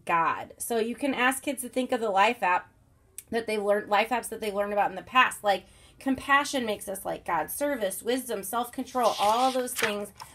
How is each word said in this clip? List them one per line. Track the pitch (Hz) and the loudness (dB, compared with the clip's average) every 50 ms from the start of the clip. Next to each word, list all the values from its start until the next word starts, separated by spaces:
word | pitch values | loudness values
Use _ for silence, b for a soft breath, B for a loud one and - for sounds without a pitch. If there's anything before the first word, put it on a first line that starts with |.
| - | -4
God. | - 170 165 165 156 - - - - - | 0 2 2 2 2 0 -2 -6 -12 -12
So | - - - 240 226 | -10 -6 -2 0 0
you | 220 233 240 | 0 -2 -2
can | - 285 277 254 | -2 -2 -2 0
ask | - 247 254 269 - - | 2 2 2 2 0 -4
kids | 302 262 - | -6 -6 -4
to | - 240 | -8 -4
think | - 254 254 254 254 | -4 -4 -2 0 0
of | 226 | 0
the | 226 214 | 0 2
life | 185 190 202 226 240 - 196 | 4 4 4 4 4 2 2
app | 180 180 - - - _ _ _ _ _ _ _ _ _ - - - | 2 2 0 -2 -6 _ _ _ _ _ _ _ _ _ -20 -10 -6
that | 220 226 226 | -4 -4 -2
they | 220 214 | -2 -2
learned, | 214 202 202 202 208 208 - | 0 2 2 2 2 2 2
life | 202 196 226 - | 2 2 2 2
apps | 254 233 - - | 0 -2 -2 -6
that | 226 - | -8 -6
they | 220 208 | -6 -4
learned | 190 202 202 202 208 | -2 -2 -2 0 0
about | 202 190 180 | 0 0 0
in | 190 | -2
the | 180 | -6
past, | 175 - - 262 247 - - - - | -8 0 4 4 4 4 0 0 2
like | 208 190 185 b b b b b b b | 2 2 2 b b b b b b b
compassion | - - 269 262 262 - 285 277 285 294 285 - 262 233 | -6 -2 -2 -2 -2 2 4 4 4 4 2 -2 -2 -2
makes | 214 202 196 - 202 | -2 -4 -4 -6 -8
us | 196 190 - | -8 -6 -6
like | 180 165 170 - | -6 -6 -6 -4
God, | - 175 160 156 170 | -2 -2 -2 -2 -4
service, | - - 285 294 285 233 208 190 190 - - | -4 -4 -2 -2 0 -2 -2 -4 -4 -4 -2
wisdom, | 220 247 269 240 233 220 196 190 | -2 -2 -2 -2 -4 -6 -6 -6
self-control, | - 240 233 240 240 - 269 247 - - 254 233 202 - - | -4 -4 -4 -4 -4 -6 -8 -8 -4 0 2 2 2 2 4
all | 196 208 220 247 262 262 | 2 4 4 4 4 2
those | 247 262 247 254 - | 2 0 -2 -4 -4
things, | - 233 220 208 202 202 202 B B B B | -2 -2 -2 -2 -4 -6 -8 B B B B